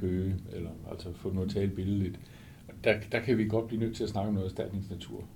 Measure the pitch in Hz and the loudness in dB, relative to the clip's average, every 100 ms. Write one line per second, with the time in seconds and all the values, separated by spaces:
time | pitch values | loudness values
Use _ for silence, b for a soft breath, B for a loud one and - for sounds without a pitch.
0 | 92 90 95 92 90 90 85 80 - 85 | 2 2 2 0 -4 -6 -6 -8 -8 -8
1 | 92 85 - 95 95 101 98 95 95 101 | -8 -6 -2 0 2 2 2 2 2 2
2 | 90 - B B B B - - 113 107 | 2 -2 B B B B -16 0 2 2
3 | - 117 135 113 107 110 113 113 113 - | 2 0 4 4 6 2 2 0 0 0
4 | 107 104 104 101 92 - - 98 - 85 | 0 0 2 2 2 -2 -2 -4 -4 -6
5 | - 55 - | -8 -10 -12